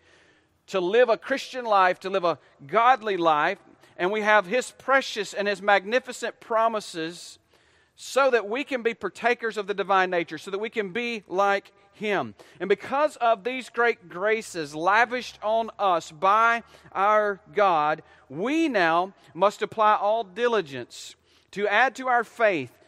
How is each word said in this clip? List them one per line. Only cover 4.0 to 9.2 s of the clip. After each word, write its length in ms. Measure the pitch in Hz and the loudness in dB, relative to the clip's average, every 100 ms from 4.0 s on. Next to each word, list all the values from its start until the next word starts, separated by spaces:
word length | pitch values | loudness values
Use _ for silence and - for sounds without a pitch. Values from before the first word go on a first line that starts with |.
| 180 | -2
we 80 | 214 | 0
have 260 | 214 214 180 | 4 4 2
His 260 | 254 - | -2 -4
precious 600 | - - 269 262 233 190 | -8 0 0 0 -8 -8
and 140 | 180 202 | -4 -4
His 140 | 190 | -2
magnificent 800 | 202 196 190 247 247 233 233 - | 2 2 2 -2 -2 -10 -10 -10
promises 1000 | - 226 226 220 - 170 160 175 - - _ _ _ _ _ - | -2 0 0 -2 -8 -8 -8 -10 -18 -20 _ _ _ _ _ -20
so 340 | - 247 269 | -4 2 4
that 180 | 233 202 | 2 0
we 160 | 247 285 | -6 -4
can 180 | 254 | -4
be 100 | 226 | -4
partakers 600 | 233 185 - | -4 -8 -2